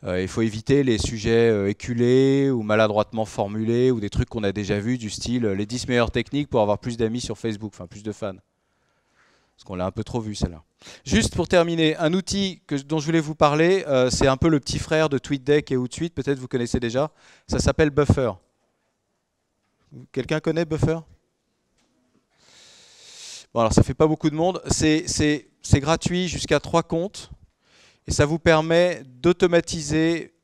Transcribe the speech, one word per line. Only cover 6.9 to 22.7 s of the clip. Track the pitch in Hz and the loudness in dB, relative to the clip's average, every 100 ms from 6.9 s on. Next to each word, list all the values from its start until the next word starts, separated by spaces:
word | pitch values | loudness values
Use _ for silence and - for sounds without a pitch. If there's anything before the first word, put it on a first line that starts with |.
| 117 | -2
d'amis | 113 120 | -2 -2
sur | - 107 | -8 -8
Facebook, | 117 107 107 | -8 -8 -12
enfin | - 90 | -14 -18
plus | 104 | -14
de | 107 | -12
fans. | 101 107 | -8 -10
Parce | 95 _ _ _ _ _ _ _ _ _ _ _ _ - | -12 _ _ _ _ _ _ _ _ _ _ _ _ -12
qu'on | |
l'a | 92 | -6
un | 90 | -6
peu | 95 | -6
trop | 107 123 | -6 -6
vu, | 107 | -8
celle-là. | 104 - 82 _ _ - - | -6 -6 -6 _ _ -20 -20
Juste | - 202 220 - | -2 0 0 -2
pour | 165 | 2
terminer, | 180 170 165 156 156 | 2 2 2 0 2
un | 160 | 0
outil | 180 185 196 196 180 _ | 0 -2 -4 -4 -6 _
que, | 147 | -6
dont | 139 160 | -4 -4
je | |
voulais | 147 165 | 0 0
vous | 151 | 0
parler, | 156 151 147 165 190 160 | 2 2 4 4 2 2
euh, | 135 127 | 2 2
c'est | - 139 | 4 2
un | 131 | 4
peu | 165 | 2
le | 156 | 2
petit | - - | 0 -8
frère | - 156 156 | -2 0 2
de | 139 | 0
TweetDeck | - 143 127 147 147 | -4 -6 2 2 2
et | 131 | -2
Hootsuite, | 127 - 170 | -2 -6 -8
peut-être | - 135 139 | -6 -4 -4
vous | 127 | -2
connaissez | 127 120 131 | -4 -2 -2
déjà. | 120 117 147 _ _ _ _ | -2 -2 -4 _ _ _ _
Ça | 139 | -2
s'appelle | - 139 156 | 0 2 2
Buffer. | 139 147 - 127 92 _ _ _ _ _ _ _ _ _ _ _ _ _ _ _ 131 127 | 2 2 2 2 -4 _ _ _ _ _ _ _ _ _ _ _ _ _ _ _ -20 -12
Quelqu'un | - 123 156 | -8 -4 -4
connaît | - 160 | -2 -2
Buffer ? | 170 156 - 165 160 _ _ _ _ _ _ _ _ _ _ _ _ _ _ - - | -2 -2 -2 -2 -8 _ _ _ _ _ _ _ _ _ _ _ _ _ _ -20 -20